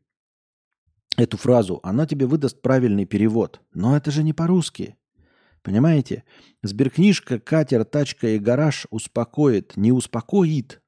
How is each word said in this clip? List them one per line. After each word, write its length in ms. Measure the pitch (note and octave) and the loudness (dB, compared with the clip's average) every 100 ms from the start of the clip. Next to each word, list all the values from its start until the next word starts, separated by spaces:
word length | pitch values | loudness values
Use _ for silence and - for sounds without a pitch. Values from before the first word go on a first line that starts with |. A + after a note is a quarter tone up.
| _ _ _ _ _ _ _ _ _ _ _ - | _ _ _ _ _ _ _ _ _ _ _ -2
эту 200 | A#2 G#2 | -2 0
фразу, 440 | C3+ B2 F#2+ E2+ | 2 2 2 -4
она 240 | F2+ A2 D3+ | -4 -4 -2
тебе 200 | C#3+ B2+ | -2 0
выдаст 340 | D3+ C3+ - | 0 -2 -4
правильный 460 | B2+ C3 A#2+ G2+ F#2 | -2 0 2 0 -2
перевод. 540 | G2+ A2 A2 F#2+ - _ | 0 0 0 -4 -8 _
Но 240 | E2 A2 C#3+ | -4 0 0
это 140 | D3+ | 0
же 120 | D3 | -2
не 100 | D#3 | -2
по-русски. 640 | D#3 E3 F#3 - - F#2 - _ _ _ _ _ _ | -2 0 0 -2 -8 -14 -16 _ _ _ _ _ _
Понимаете? 640 | - G2+ D#3 D3+ - A#2+ - _ _ _ | -2 2 2 2 -2 -8 -12 _ _ _
Сберкнижка, 800 | G2 G#2 C3 - G3+ F3+ - B2+ | -6 -2 -2 2 2 2 -2 -8
катер, 440 | - D#3+ C#3+ A#2+ | -2 -2 2 0
тачка 440 | A2 D3 C#3+ - A2+ | 0 -2 -4 -4 -2
и 100 | A2 | 0
гараж 480 | G#2 B2+ D3+ - - | 0 2 0 -2 -8
успокоит. 840 | A2 - A#2+ A#2 - D3 G#2 - - | -10 -8 -6 -4 0 2 2 -2 0
Не 140 | A2 | 2
успокоит, 920 | B2+ - A#2 - G3+ E3 D3+ - - | 2 0 -8 -2 0 2 0 -6 -14